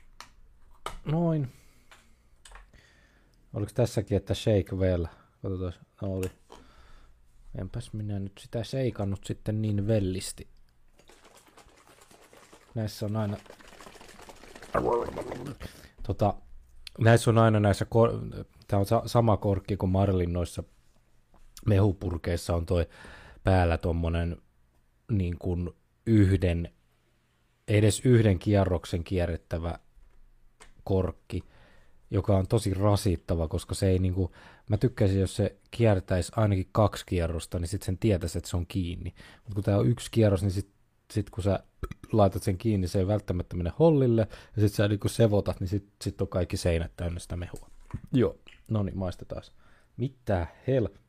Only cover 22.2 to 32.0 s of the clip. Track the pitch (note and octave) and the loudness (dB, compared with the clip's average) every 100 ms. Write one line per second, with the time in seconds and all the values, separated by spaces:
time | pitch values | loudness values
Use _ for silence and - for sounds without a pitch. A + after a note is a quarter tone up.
22.2 | G#2 - - F2 E2 F2 E2 - - - | -4 -4 -2 -4 0 0 -2 -6 -20 -20
23.2 | - - - F#2 E2+ E2 F2+ E2+ E2+ E2 | -20 -6 2 4 4 0 0 -2 0 -2
24.2 | E2+ E2+ _ _ _ _ _ _ - G#2 | -2 -6 _ _ _ _ _ _ -4 0
25.2 | F2 E2 F#2 F2 F2 - _ _ - G#2+ | 0 -2 -4 -4 -4 -8 _ _ 2 6
26.2 | G2 F#2+ F2+ E2+ E2+ _ _ _ _ _ | 6 4 2 -2 -4 _ _ _ _ _
27.2 | _ _ _ _ - G#2 G#2+ - C3 A#2+ | _ _ _ _ 0 4 4 4 4 6
28.2 | G#2+ F#2 G#2 G2+ F#2 F2 - F2 E2 F#2 | 6 2 4 4 4 0 -2 -6 -2 -2
29.2 | E2+ E2+ - E2+ E2+ - _ - - - | -2 -4 -6 -6 -6 -8 _ -20 -20 -20
30.2 | - _ - _ - - - F#2+ F2 - | -20 _ -20 _ -20 -16 -2 0 0 -6
31.2 | - F2+ - - - - - - | -10 -10 -10 -20 -20 -20 -20 -20